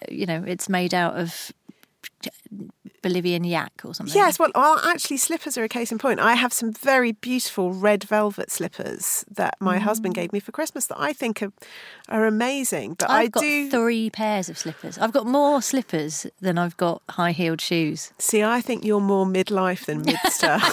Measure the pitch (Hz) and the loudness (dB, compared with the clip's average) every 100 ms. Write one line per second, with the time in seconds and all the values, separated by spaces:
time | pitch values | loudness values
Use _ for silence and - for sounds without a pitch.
0 | - - 180 160 185 180 - 185 180 180 | -12 -6 -4 -4 -4 -8 -2 0 0 0
1 | 170 175 170 - - - - - _ _ | 0 -2 -6 -8 -14 -16 -20 -20 _ _
2 | - _ - - - 202 - - - _ | -20 _ -16 -16 -18 -16 -16 -18 -20 _
3 | 185 180 175 175 175 165 - - - - | -2 0 0 0 0 -2 -2 -10 -14 -10
4 | - 370 359 - - - 294 311 339 339 | 0 4 4 4 2 4 4 4 2 0
5 | - 277 - 330 302 240 220 240 233 226 | -2 -2 -2 -4 -4 -4 -4 -4 -4 -2
6 | 269 - 220 240 240 - 226 214 269 262 | 0 2 4 4 2 -2 -4 -2 4 4
7 | 233 214 247 254 - - 180 185 208 208 | 4 -2 -4 -2 -2 -2 -2 2 2 2
8 | - 214 208 - - - 165 - - - | 2 0 0 -2 -8 -6 -6 -6 -10 -6
9 | - - - 202 180 - 190 180 208 220 | -4 -4 -6 -2 -2 0 0 2 0 0
10 | 196 180 175 202 - 294 320 277 - - | -2 -4 -4 -6 -6 -6 -6 -4 -6 -4
11 | 285 - 233 208 202 _ - - - - | -4 -2 -4 -4 -6 _ -20 -20 -20 -20
12 | - 220 220 214 247 277 254 160 104 170 | -4 2 2 2 0 0 -2 -4 -6 -2
13 | - 262 233 - 302 294 277 254 233 226 | 2 4 4 2 2 0 0 2 2 0
14 | 220 - 214 208 175 160 160 - 165 175 | -2 -2 0 0 -4 -8 -10 -10 -12 -2
15 | 226 277 220 285 285 285 - 269 - 160 | 0 0 2 4 4 4 2 -2 0 -2
16 | 151 156 - _ 185 170 175 - 175 - | -2 -6 -10 _ 0 0 0 0 0 0
17 | - - 175 160 165 160 - 170 151 156 | -8 0 0 2 0 0 0 0 0 -2
18 | - - - 214 214 240 247 233 214 208 | -10 -6 0 2 4 2 0 -2 2 2
19 | 202 196 190 185 185 196 185 180 - 151 | 4 2 4 2 2 2 0 0 -6 -2
20 | 202 - 370 - 330 208 - | 0 0 0 2 2 4 2